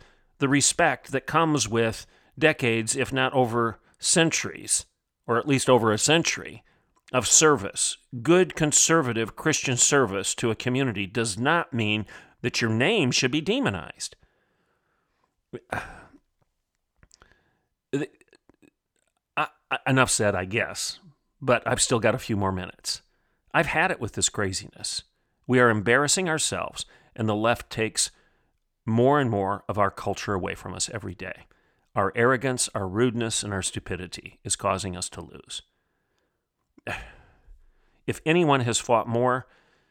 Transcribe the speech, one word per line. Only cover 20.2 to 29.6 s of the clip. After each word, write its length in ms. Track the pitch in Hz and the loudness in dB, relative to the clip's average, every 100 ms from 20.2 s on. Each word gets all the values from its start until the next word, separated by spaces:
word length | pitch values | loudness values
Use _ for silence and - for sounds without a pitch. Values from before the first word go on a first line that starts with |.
| 104 95 | 0 0
I 100 | 92 | -2
guess, 540 | 110 85 101 - - 170 _ _ _ | -4 -4 -6 -10 -10 -18 _ _ _
but 220 | 131 120 - | 0 0 0
I've 160 | 117 | -2
still 180 | - 123 | 0 2
got 160 | 110 107 | 2 0
a 40 | |
few 160 | - 104 | -2 -2
more 160 | 95 | 0
minutes. 520 | 92 90 - - - _ _ _ _ _ | -2 -6 -10 -10 -10 _ _ _ _ _
I've 140 | 151 156 | -2 0
had 240 | 156 180 | 0 0
it 100 | 160 | -2
with 120 | 107 | -6
this 140 | - - | -2 -2
craziness. 760 | - 98 90 - - - - - _ _ _ - | -2 -4 -4 -10 -12 -10 -10 -12 _ _ _ 0
We 120 | 123 | 6
are 100 | 120 | 6
embarrassing 580 | 107 95 123 143 - 185 | 4 4 4 4 0 0
ourselves, 580 | 156 - 90 - - - _ _ - | -2 -2 -4 -6 -10 -14 _ _ -4
and 140 | 110 | -2
the 60 | 104 | 2
left 340 | 113 120 - | 2 0 -4
takes 400 | - 110 - - - _ _ _ _ _ _ | -4 -2 -2 -6 -6 _ _ _ _ _ _
more 360 | - 113 127 147 | -2 4 4 4
and 80 | 131 | 2
more 340 | 104 95 98 | 0 0 -2